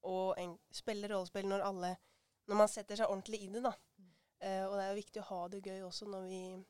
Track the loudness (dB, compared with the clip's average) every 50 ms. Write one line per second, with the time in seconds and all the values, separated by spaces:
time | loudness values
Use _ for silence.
0 | -4 0 0 2 2 2 2 0 -2 -6 -8 -12 _ _ -12 -8 -4 -2 -2 -2
1 | -2 0 0 0 -2 -2 _ -2 0 2 2 2 2 2 0 0 0 -2 -2 -4
2 | _ _ _ _ _ _ _ _ _ 2 8 8 8 8 8 0 -6 -6 0 2
3 | 2 4 2 2 -2 -4 -6 -6 -6 -4 -6 0 0 0 0 0 -12 _ _ _
4 | -20 -20 -20 _ _ _ _ _ -4 -2 0 0 0 0 0 -2 0 0 -2 -4
5 | -6 -6 -10 -10 -8 -6 -6 -4 -4 -4 -6 -8 -8 -8 -8 -8 -8 -8 -8 -8
6 | -6 -6 -6 -6 -6 -6 -6 -6 -8 -8 -10 -12 -14 _